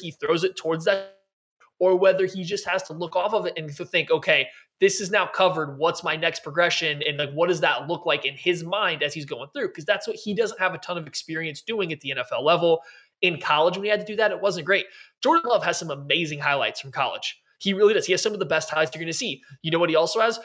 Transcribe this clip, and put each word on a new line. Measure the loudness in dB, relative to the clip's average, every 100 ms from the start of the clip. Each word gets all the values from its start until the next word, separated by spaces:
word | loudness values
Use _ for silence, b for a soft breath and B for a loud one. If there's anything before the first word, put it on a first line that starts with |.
he | -8
throws | -8 -2 0
it | 0 -2
towards | -4 0
that | 0 0 -4 _ _ _ _ _ b 0
or | 4 6
whether | 4 4 0
he | -2
just | -6 -6 -2
has | -4
to | -4
look | -10 -4
off | -2 0
of | -2 -2
it | -6
and | -10 -12
to |
think, | -4 -2 0
"Okay, | 0 4 2 2 B B 2
this | 2 2
is | 0
now | 0 0
covered. | 2 2 2 -4 0
What's | -2 0
my | -4 0
next | -2 -2
progression? | -6 0 2 2 -2 -2 -2
And, | -2
like, | -4
what | 0 0
does | 2
that | 2 0 -2
look | -4
like | -2 -2
in | -2 -2
his | -2 -2
mind | -2 -2 -2 0
as | -4
he's | -4
going | -10 -10 -10
through?" | -6 -6
'Cause | -6
that's | -2 -2 -2
what | -8
he | -4
doesn't | -2 -2 0
have | -2
a | -2
ton | -8 -8
of | -8
experience | -12 -8 -6 -6 -8
doing | -6 -4 -4
at | -4
the | -6
N | -6
F | -4
L | 0
level. | 4 4 6 4 B B B -2
In | -2 0
college, | 0 4 4 2
when |
he | 0
had | -2
to | -2
do | 0
that, | 0
it | 2
wasn't | -2 -2 0
great. | 0 0 B B -2
Jordan | 4 4 4
Love | 2
has | 2 -2
some | -4
amazing | -8 -2 0 0 -2
highlights | 0 2 0 -4
from | -10
college. | -4 -2 -2 -10 -12 _ _
He | -2
really | 6 6
does. | 6 2
He |
has | 0
some | 0
of | -2
the | 0
best | 0 0
highlights | 0 -2
you're | -2
gonna | -8
see. | -6 -6 -8 B -10
You | -2
know | 0
what | 4
he | 4
also | 2 2
has? | 0 0